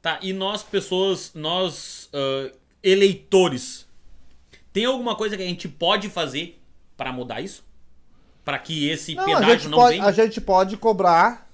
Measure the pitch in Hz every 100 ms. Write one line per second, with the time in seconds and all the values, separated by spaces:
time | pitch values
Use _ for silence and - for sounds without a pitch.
0 | 165 156 190 190 190 208 - 196 - 185
1 | 190 180 - 160 151 175 185 143 - -
2 | - 143 135 135 135 _ _ _ 190 190
3 | 196 175 - 190 180 127 - - - -
4 | - - - - _ - _ 196 240 262
5 | 240 214 214 202 185 175 170 - 170 208
6 | 196 175 151 131 170 - _ - _ -
7 | 131 127 123 110 180 - - - - -
8 | - _ _ _ - 139 - 160 143 156
9 | - 165 381 330 - 233 151 240 240 233
10 | 233 202 226 220 202 185 190 208 226 202
11 | 180 170 202 240 -